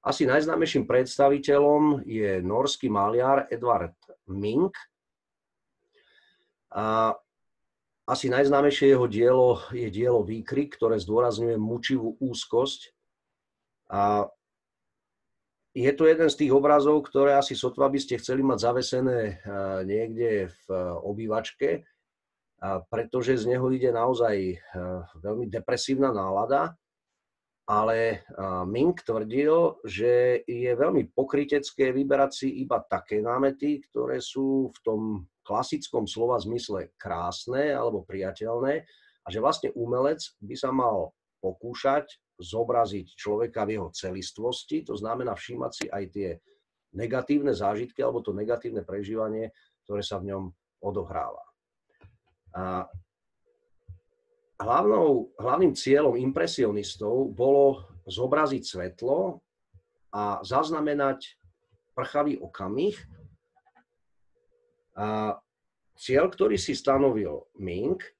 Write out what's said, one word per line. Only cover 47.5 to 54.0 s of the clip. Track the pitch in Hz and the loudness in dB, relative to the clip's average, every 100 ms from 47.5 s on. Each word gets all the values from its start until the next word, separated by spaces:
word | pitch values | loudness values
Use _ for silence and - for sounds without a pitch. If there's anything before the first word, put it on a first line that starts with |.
zážitky | 98 101 107 123 - | 0 -2 -2 -6 -4
alebo | 123 120 | -2 -2
to | 113 | -6
negatívne | 95 107 117 120 113 | -6 -4 -4 -4 -8
prežívanie, | - 98 101 110 110 110 110 _ _ _ - | -8 -10 -6 -4 -4 -6 -8 _ _ _ -8
ktoré | 101 | -8
sa | 101 98 | -6 -8
v | 98 | -6
ňom | 95 92 - _ _ | -8 -8 -14 _ _
odohráva. | 98 101 90 95 60 - - _ _ _ _ _ - _ _ _ _ 90 | -6 -6 -6 -6 -6 -10 -18 _ _ _ _ _ -20 _ _ _ _ -8
A | 92 92 - 90 _ _ _ _ _ _ _ _ _ - | -6 -6 -8 -14 _ _ _ _ _ _ _ _ _ -20